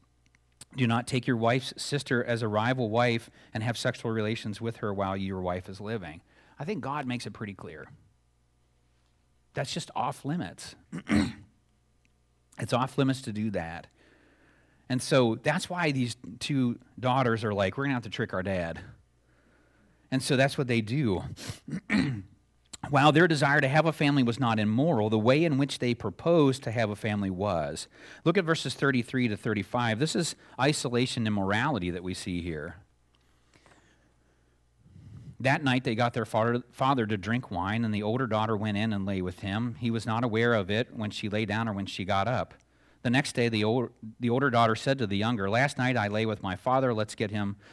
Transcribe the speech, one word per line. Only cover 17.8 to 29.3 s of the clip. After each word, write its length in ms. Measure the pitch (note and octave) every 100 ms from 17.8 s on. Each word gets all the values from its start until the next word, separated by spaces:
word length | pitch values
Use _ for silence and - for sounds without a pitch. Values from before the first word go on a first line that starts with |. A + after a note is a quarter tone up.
| C#3
gonna 80 |
have 100 | B2+
to 60 | G2+
trick 240 | - A2
our 100 | F#2+
dad." 380 | F#2 F#2 E2 E2 - - _ _ _ _ _ _ _ _ _ _ -
And 100 | C3
so 140 | - C3+
that's 220 | C3+ -
what 100 | B2+
they 140 | A#2
do. 420 | G#2+ C3+ A#2+ F2 - - - - - D#3+ -
<clears throat> 340 | G#3 D#3 G#2+ - - _ _ _ - -
While 220 | C#3 D3
their 160 | D3+ F3
desire 340 | D3+ C#3 D3
to 60 | C3+
have 200 | D#3 D#3+
a 40 |
family 300 | D3+ D3 C#3+
was 180 | A#2+ A2+
not 200 | A#2+ A2
immoral, 500 | G#2+ A2 D#3+ B2 G#2+
the 80 | A2
way 260 | G#2+ D3
in 140 | E3+ C3+
which 220 | C#3 -
they 160 | B2 A#2
proposed 680 | G#2+ - E3 E3+ C#3 C3
to 80 | B2
have 200 | A2+ A2
a 40 | G#2
family 360 | A2+ G#2 G2
was. 560 | F2+ G#2 E2+ D2 D#2 - - - -
Look 140 | E3 F#3
at 80 | D#3+
verses 300 | D#3+ C#3 -
thirty-three 520 | C#3 B2+ A2+ C3
to 80 | B2